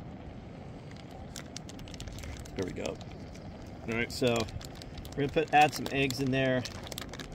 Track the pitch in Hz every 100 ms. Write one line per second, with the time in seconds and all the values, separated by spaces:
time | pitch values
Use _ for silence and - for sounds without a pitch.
0 | - - - - - - - - - -
1 | - - - - - - - - - -
2 | - - - - - - 92 - - 95
3 | - - - - - - - - - 113
4 | 120 - 127 117 110 - - - - -
5 | - - 143 165 156 147 151 - 120 135
6 | 139 123 135 135 131 127 120 - - -
7 | - - -